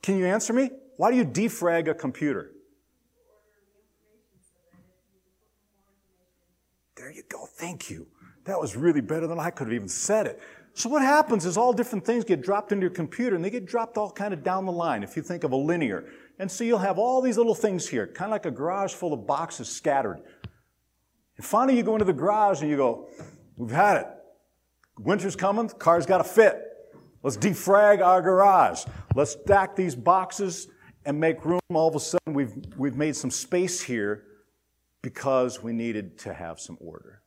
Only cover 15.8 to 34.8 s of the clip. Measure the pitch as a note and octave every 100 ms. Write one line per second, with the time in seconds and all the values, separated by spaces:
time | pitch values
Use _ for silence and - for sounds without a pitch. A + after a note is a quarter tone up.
15.8 | C3+ F#2 - - - _ F#3+ - A#3 A3+
16.8 | F#3+ F#3 A#3 C4 C4 G#3+ A#3 G#3+ G#3+ F#3
17.8 | - B2+ F#2+ - F#3+ G#3+ E3 B2 D3 F#3+
18.8 | G3 - F3+ C#3 G2 C#3+ E3 - A#2 -
19.8 | D#3 C#3 A2 D#2+ - - - _ _ _
20.8 | _ _ _ _ _ _ - G#3 C4 B3
21.8 | G#3 A3 G3 D3 E3+ G#3 G#3 E3+ D3+ C#3+
22.8 | C3 A#2 - - - - - - A#2+ C3+
23.8 | G3+ E3+ - - - _ _ _ _ _
24.8 | _ - G#2 G3 F#3+ - F#3 G3+ A3+ -
25.8 | - E3+ E3 F#3 - - G#3+ - - -
26.8 | - - - _ D3 A2 A3 E3+ - G3
27.8 | G#3 G#3 F3+ F#3 F3 F#3 G3 F#3 B2+ E2
28.8 | - - - A#2 D3 - - G3 F#3+ F#3+
29.8 | F3+ B2 A#2+ F#3 F#3 - G3 E3+ - _
30.8 | - _ C#3+ D3 D#3+ D#3+ D3+ F3+ - E3
31.8 | D#3+ D3+ - F3 - C#3+ C3 G2+ - -
32.8 | C#3 B2 D3+ C#3+ C3+ - - F3+ F3+ F3+
33.8 | - A#2+ G2+ G#2 - _ _ _ _ _